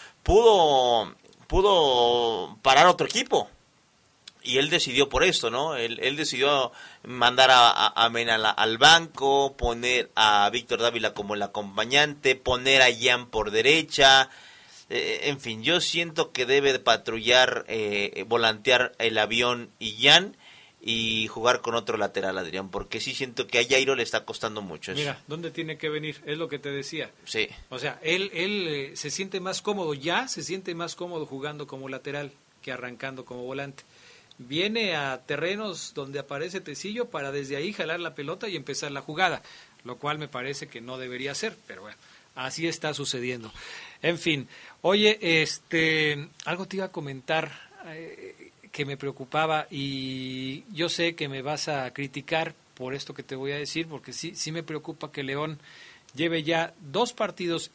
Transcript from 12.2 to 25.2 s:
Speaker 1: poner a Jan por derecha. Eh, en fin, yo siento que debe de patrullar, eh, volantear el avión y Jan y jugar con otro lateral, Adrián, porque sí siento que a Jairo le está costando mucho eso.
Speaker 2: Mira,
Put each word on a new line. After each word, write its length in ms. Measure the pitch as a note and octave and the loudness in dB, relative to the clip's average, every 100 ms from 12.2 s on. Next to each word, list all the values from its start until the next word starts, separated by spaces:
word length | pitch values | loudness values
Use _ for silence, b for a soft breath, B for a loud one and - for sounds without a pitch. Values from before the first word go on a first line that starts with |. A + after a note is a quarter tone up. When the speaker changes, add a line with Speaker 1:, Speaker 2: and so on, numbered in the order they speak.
| C3+ C3 | 0 0
Speaker 1:
poner 460 | B2+ B2 C3 C3+ | 0 0 4 6
a 60 | B2+ | 6
Jan 340 | A2+ B2 B2 A#2+ | 4 2 2 0
por 240 | A2+ G#2 | -4 0
derecha. 800 | A2 B2 D#3+ D#3 - C3+ C3+ C3 B B B B B B | 2 4 4 2 4 8 8 4 B B B B B B
Eh, 320 | A#2 E2+ F#2 C#3+ | -4 -2 -2 -4
en 100 | C#3 | -4
fin, 240 | A#2+ A2 | -6 -6
yo 160 | B2 F3 | 0 0
siento 540 | - E3 E3+ D#3 D#3 | 0 -2 -4 -2 -4
que 120 | - B2 | -2 2
debe 280 | C#3 C#3 | 4 4
de 60 | B2+ | 2
patrullar, 840 | A#2+ A2 A#2 A2+ A2 B2 B2 A#2 - | 4 2 2 -4 4 6 6 2 -4
eh, 560 | A2+ G#2 G2+ G2+ - G#2 | -4 -2 -2 -2 -4 -2
volantear 640 | A#2 A2+ G#2+ B2+ B2 B2 - | 2 2 2 4 4 4 0
el 180 | A2+ A2 | -2 0
avión 520 | G#2 A#2 A#2+ A#2+ A2+ - | 0 2 0 0 -6 -10
y 240 | A2+ A2 | -10 2
Jan 320 | C3+ E3 G3+ - B B B B | 6 6 4 -8 B B B B
y 460 | A2 A2+ A2+ A2 G#2+ | -4 0 0 0 -2
jugar 340 | A#2 A#2 A#2+ | 0 2 2
con 120 | A#2+ A#2 | 2 -4
otro 200 | A2 A2 | -2 -2
lateral, 420 | G2+ G2+ F#2+ F#2+ | -2 -2 -2 -4
Adrián, 300 | E2+ F#2 G2 | -4 -6 -8
porque 320 | G2+ G2 A2+ | -8 -8 -8
sí 140 | C3+ | -6
siento 340 | A#2+ B2+ A#2 B2 | -6 -6 -6 -2
que 120 | A#2+ | 0
a 60 | A#2+ | 4
Jairo 300 | C3+ C3+ C3 | 2 2 0
le 80 | |
está 220 | A2 G#2+ - | 0 -4 -4
costando 360 | G#2+ A2+ G#2+ | -6 -6 -6
mucho 300 | F#2+ D#2 - | -10 -10 -8
eso. 80 | C3+ | -6
Speaker 2:
Mira, 220 | D3 B2 | -6 -8